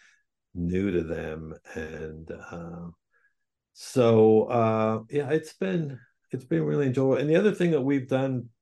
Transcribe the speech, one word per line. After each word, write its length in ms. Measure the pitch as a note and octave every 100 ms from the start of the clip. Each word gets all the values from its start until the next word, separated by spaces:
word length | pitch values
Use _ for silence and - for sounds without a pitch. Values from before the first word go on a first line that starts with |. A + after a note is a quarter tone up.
| _ _ _ _ _
new 380 | F2+ E2+ F#2 G2+
to 100 | F2
them. 520 | D#2+ D#2+ D#2+ D#2 D#2+ D#2 -
And, 560 | D#2+ D#2+ D#2 D#2+ D#2 D#2+ - -
uh, 380 | F2 E2+ E2+ E3+ - _ _ _ _ _ _ _
so, 720 | - - C3 A#2 A2 A2 A2
uh, 560 | G#2+ A#2+ A2+ A2 A2 A2 A2
yeah, 200 | C#3+ C3+
it's 240 | D#3 D#3+
been, 440 | - F#3+ F3+ D3 C3 - _ _
it's 140 | B2+
been 200 | - E3
really 220 | D3+ D3+ C#3
enjoyable. 300 | B2 C3+ C3
And 120 | C#3+
the 80 | E3
other 180 | G#3
thing 180 | - F3
that 80 | D3+
we've 280 | C3 C#3+ B2
done 420 | C3 C3+ B2+ A#2 _